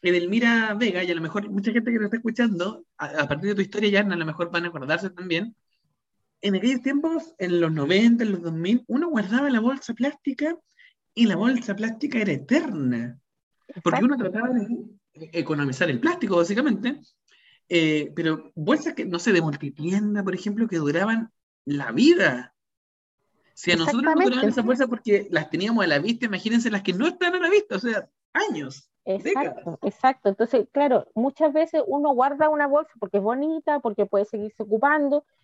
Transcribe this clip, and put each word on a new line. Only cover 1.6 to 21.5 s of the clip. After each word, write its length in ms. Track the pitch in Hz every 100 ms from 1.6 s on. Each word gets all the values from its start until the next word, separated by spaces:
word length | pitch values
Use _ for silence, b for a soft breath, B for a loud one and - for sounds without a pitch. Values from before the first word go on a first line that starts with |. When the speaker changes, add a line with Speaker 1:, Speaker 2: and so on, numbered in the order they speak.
| 202
Speaker 1:
gente 200 | 233 233
que 60 | 233
nos 80 | 208
está 120 | 233
escuchando, 680 | 233 226 233 180 185 226 - _
a, 80 | 147
a 220 | 147 143
partir 220 | 147 196
de 60 | 202
tu 60 |
historia, 280 | 196 202 208
Yarna, 260 | 202 202 175
a 20 |
lo 80 | 160
mejor 260 | 156 170
van 140 | 170 170
a 20 |
acordarse 420 | 165 135 165 190
también. 460 | - 185 165 220 - _ _ _ _ _ _ _ _
En 140 | 196 190
aquellos 260 | 214 262
tiempos, 520 | 254 277 320 330 - _
en 200 | 185 175
los 100 | 165
noventa, 520 | 160 143 190 233 233
en 80 | 226
los 100 | 185
dos 120 | 170
mil, 300 | 160 175 247 -
uno 220 | 240 339
guardaba 400 | 269 190 233 285
la 100 | 240
bolsa 340 | 226 277 -
plástica 640 | 233 262 294 - 254 294 339 _ b b b _ -
y 100 | 226
la 100 | 175
bolsa 400 | 226 254 - 202
plástica 440 | 220 220 294 233
era 120 | 202
eterna. 880 | 139 135 285 330 180 131 120 120 - _ _ _ _ _ -
Porque 220 | 170 247
uno 120 | 269 277
Speaker 2:
Exacto. 160 | 196
Speaker 1:
trataba 180 | 208 247
de 180 | 254 202 240 - - _ - 160
economizar 560 | 170 147 151 139 127 175
el 100 | 127
plástico, 360 | 311 349 214 180
básicamente. 680 | 170 208 285 196 240 294 - _ _ b b b _
Eh, 440 | 175 160 151 147 -
pero 360 | 160 156 -
bolsas 400 | - 156 302 330
que, 120 | - -
no 120 | 170
sé, 160 | 170
de 80 | 185
multitienda, 800 | 160 143 143 135 156 196 208 208
por 120 | 190 185
ejemplo, 320 | 208 202 214
que 100 | 170
duraban 540 | 147 160 202 226 226 _ _